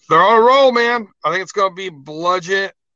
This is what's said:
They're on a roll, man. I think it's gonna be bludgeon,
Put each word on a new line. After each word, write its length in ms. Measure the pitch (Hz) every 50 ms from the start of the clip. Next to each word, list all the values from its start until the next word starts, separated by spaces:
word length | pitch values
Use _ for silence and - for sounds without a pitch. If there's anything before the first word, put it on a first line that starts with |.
| _ _
They're 140 | 156 160 180
on 160 | 202 226 220
a 60 | 220
roll, 260 | 247 262 277 277 262
man. 380 | 240 233 233 233 240 240 220 - _ _ -
I 80 | 151 165
think 100 | 185 185
it's 80 | 165
gonna 240 | - 208 196 190 175
be 140 | 185 190 185
bludgeon, 840 | 160 139 135 147 151 156 170 175 180 185 170 170 196 196 196 190 - _ _ _ _